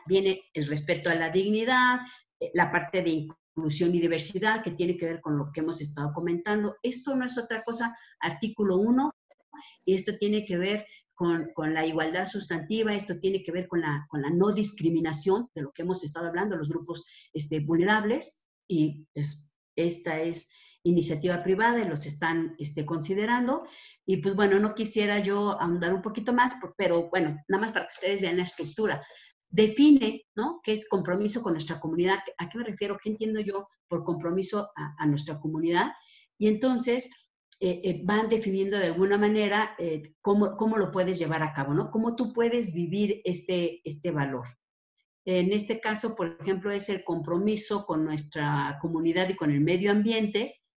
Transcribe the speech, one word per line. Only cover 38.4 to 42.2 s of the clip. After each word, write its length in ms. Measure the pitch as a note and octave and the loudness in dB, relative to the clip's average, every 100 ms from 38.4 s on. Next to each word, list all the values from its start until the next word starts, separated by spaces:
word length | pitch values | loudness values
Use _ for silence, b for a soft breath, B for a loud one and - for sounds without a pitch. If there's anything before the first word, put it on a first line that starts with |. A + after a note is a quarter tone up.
| G3+ F#3+ G3 G3+ | 2 0 0 0
de 80 | F3 | 0
alguna 320 | E3 G3 G3+ | 2 2 4
manera, 560 | G#3 G#3+ G3+ G#3 - - | 4 4 2 2 0 -4
eh, 380 | E3+ D#3 D3+ _ | -4 -4 -8 _
cómo, 360 | G3+ G3+ G3 - | 2 4 4 2
cómo 200 | A3 A3 | 0 2
lo 120 | F#3+ | 2
puedes 300 | F#3 F3+ F3 | 2 0 0
llevar 240 | D#3 D#3+ | 0 0
a 100 | D3+ | -2
cabo, 220 | D3 C3+ D3+ | -2 0 0
¿no? 160 | G#3 | 0
Cómo 240 | A3 A#3 | 0 0
tú 180 | A#3 | 0